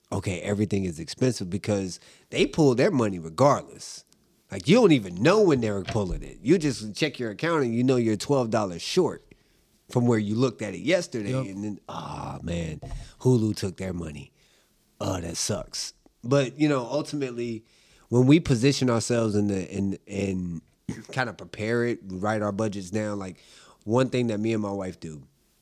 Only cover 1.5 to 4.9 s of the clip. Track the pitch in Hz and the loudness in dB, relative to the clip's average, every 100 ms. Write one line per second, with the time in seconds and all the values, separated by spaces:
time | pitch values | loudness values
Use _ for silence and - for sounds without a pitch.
1.5 | 95 - 101 95 - - - _ 120 147 | -6 -2 -2 -2 -8 -16 -20 _ -2 0
2.5 | - 147 120 175 139 110 90 80 80 139 | 4 4 6 4 4 0 -2 -8 4 4
3.5 | 131 - - - - - _ _ _ _ | 4 -2 -16 -16 -18 -20 _ _ _ _
4.5 | 98 - 226 214 | -6 4 6 8